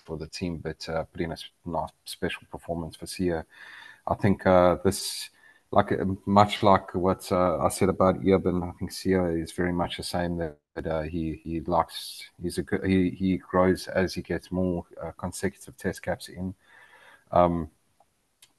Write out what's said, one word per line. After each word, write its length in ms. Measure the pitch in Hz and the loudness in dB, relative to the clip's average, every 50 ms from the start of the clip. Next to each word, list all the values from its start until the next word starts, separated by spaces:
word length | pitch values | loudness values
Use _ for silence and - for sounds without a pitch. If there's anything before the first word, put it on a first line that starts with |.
| _ | _
for 100 | - 82 | -12 -10
the 100 | 76 78 76 | -10 -10 -12
team, 280 | - - 95 87 85 | -10 -6 -6 -6 -6
but, 320 | 78 - 80 76 - - - | -6 -8 -8 -10 -8 -10 -6
uh, 160 | 80 82 78 | -6 -6 -6
put 160 | - - 82 | -8 -8 -8
in 100 | 85 82 | -6 -6
a 40 | 76 | -6
s-, 160 | - - - _ _ - | -10 -14 -18 _ _ -12
nice 240 | 87 82 78 78 76 _ _ - | -6 -6 -6 -6 -6 _ _ -18
special 380 | - - - 92 85 - - - _ | -16 -12 -6 -6 -6 -6 -6 -14 _
performance 460 | - - - - 85 85 82 78 - | -16 -16 -8 -8 -6 -6 -6 -10 -10
for 80 | - - | -14 -14
Siya. 400 | - - - 92 87 85 80 - _ _ - - - - - - - - _ - | -14 -6 -4 -2 -2 -2 -2 -6 _ _ -20 -20 -20 -20 -20 -20 -20 -20 _ -4
I 80 | - 87 | -4 -4
think, 320 | - - 101 92 - - | 2 4 2 2 4 6
uh, 320 | 95 92 90 90 90 85 82 | 6 8 8 8 6 4 4
this, 460 | - 95 90 - - - - - - - _ _ _ - _ _ _ - | 2 0 0 0 -6 -8 -8 -10 -12 -14 _ _ _ -20 _ _ _ 0
like, 220 | - 101 101 - | 2 2 4 4
uh, 140 | - - 87 95 95 - - | 0 -2 0 -2 -4 -4 -2
much 380 | 101 101 101 104 104 - - | 4 6 6 6 6 4 2
like 320 | 110 101 95 92 - - - | 6 6 6 6 4 0 -4
what, 360 | 92 87 - 87 - - - | 0 2 2 0 0 -2 -2
uh, 280 | 98 90 90 90 80 73 | 2 2 4 2 2 2
I 100 | - - | 0 0
said 220 | - - 101 90 | 0 2 0 0
about 360 | 82 - 95 92 87 - - | 2 4 4 4 4 2 2
Eben, 360 | 92 95 90 82 90 87 90 | 4 4 4 2 0 -2 -2
I 100 | 87 87 87 - | -4 -6 -8 -8
think 120 | 92 - | -10 -10
Siya 480 | - - - 95 95 92 90 85 82 82 | -10 -6 -2 0 2 2 2 0 -2 -2
is 140 | 80 - | -4 -6
very 200 | - - 90 90 | -4 -4 -2 -2
much 260 | 87 87 87 85 - - | 0 -2 -2 -4 -4 -8
the 40 | |
same, 360 | 82 - - 90 87 87 87 87 | -8 -6 -4 -4 -2 -2 -2 -4
that, 180 | 85 78 73 _ _ _ - | -4 -6 -8 _ _ _ -14
that, 120 | 82 80 | -10 -6
uh, 160 | 82 80 80 | -4 -4 -4
he, 360 | 76 78 85 85 80 80 78 - - | -4 -4 -4 -4 -4 -4 -6 -8 -10
he 160 | 82 82 82 | -8 -8 -6
likes, 640 | 76 87 87 80 - - - - - - - - - - _ - | -4 -2 0 0 0 -2 -4 -14 -14 -14 -14 -16 -18 -18 _ -8
he's 160 | 90 87 - | -8 -6 -4
a 60 | 92 | -6
good, 240 | 87 - 104 92 - | -4 -4 -4 -2 0
he, 240 | 95 95 92 90 87 | 2 4 4 4 2
he 260 | - - 95 95 92 | 0 -2 0 0 0
grows 500 | 90 - - - 92 92 95 90 - - - | 0 -2 0 2 4 4 4 4 2 -2 -4
as 260 | - 95 95 85 - | 0 0 0 0 -2
he 80 | 90 | -8
gets 280 | - - 87 82 - - | -6 -6 -6 -6 -6 -4
more, 360 | 90 90 92 92 87 87 - _ - - | -4 -2 -2 0 -2 -4 -6 _ -14 -12
uh, 80 | - 82 | -12 -12
consecutive 640 | - - - 90 - - - 92 - - - - - | -12 -10 -10 -10 -8 -4 -6 -6 -6 -6 -20 -20 -16
test 260 | - - 95 85 - | -6 -6 -6 -6 -4
caps 260 | - - - - - - | -6 -6 -6 -6 -8 -16
in. 260 | - 87 92 92 92 _ _ _ - - - _ - - - - - _ _ - | -12 -8 -8 -8 -8 _ _ _ -20 -20 -20 _ -20 -20 -20 -20 -20 _ _ 2
Um, 360 | - 87 87 87 85 85 80 - _ _ _ _ _ _ _ _ _ _ _ _ _ _ - _ _ | 4 6 6 6 4 0 -4 -6 _ _ _ _ _ _ _ _ _ _ _ _ _ _ -20 _ _